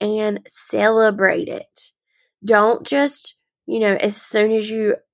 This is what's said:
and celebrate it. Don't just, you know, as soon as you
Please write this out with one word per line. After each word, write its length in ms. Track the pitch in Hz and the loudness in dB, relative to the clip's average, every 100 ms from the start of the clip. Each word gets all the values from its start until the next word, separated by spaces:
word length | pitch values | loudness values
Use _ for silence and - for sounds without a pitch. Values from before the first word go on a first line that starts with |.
and 400 | 208 214 214 202 - | -4 0 -2 -4 -8
celebrate 1000 | - - 208 214 220 220 202 190 175 170 | -12 -6 0 2 4 4 4 0 0 -4
it. 440 | - - - - _ _ _ _ _ | -8 -12 -18 -18 _ _ _ _ _
Don't 400 | 202 214 214 240 | 0 4 4 0
just, 520 | - 277 285 - - _ _ _ - | 0 0 0 -2 -12 _ _ _ -6
you 140 | 226 | -2
know, 160 | 214 196 | 0 2
as 240 | 208 208 | 0 -2
soon 320 | - 214 214 | -2 2 2
as 180 | 220 214 | 2 -2
you 260 | 220 214 - _ | -2 -2 -2 _